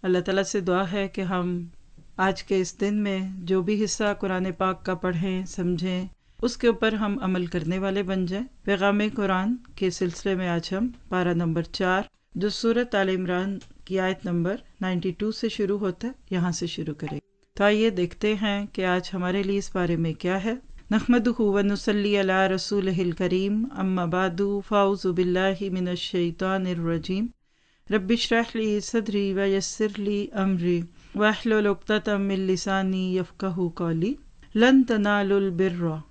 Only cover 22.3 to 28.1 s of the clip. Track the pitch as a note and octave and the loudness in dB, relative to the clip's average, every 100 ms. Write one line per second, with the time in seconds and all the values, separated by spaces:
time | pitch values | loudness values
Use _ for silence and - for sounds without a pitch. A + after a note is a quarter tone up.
22.3 | F#3 F#3+ F#3 - G3+ F#3+ F3+ F3 E3+ F3+ | 4 2 2 0 0 0 0 0 0 0
23.3 | F#3 G3 G#3 A#3+ C#4+ F#3+ F#3 E3+ F3+ F#3+ | 2 2 0 -2 -2 0 0 0 0 0
24.3 | E3+ G3+ G3+ G3 G#3 G3 G3 F#3+ F3 F3+ | 0 0 0 0 2 4 2 0 0 2
25.3 | F3+ F#3+ F#3+ G3+ F#3 F3+ F3 - F#3 E3+ | 2 2 0 -4 -2 -2 -4 -4 0 -2
26.3 | E3 F#3+ F#3+ F#3 F3 E3+ E3 D#3 F#3+ A#3 | -2 -2 0 -2 -2 -2 -2 -2 -2 -4
27.3 | - _ _ _ _ - G#3+ F#3 | -8 _ _ _ _ -2 -2 2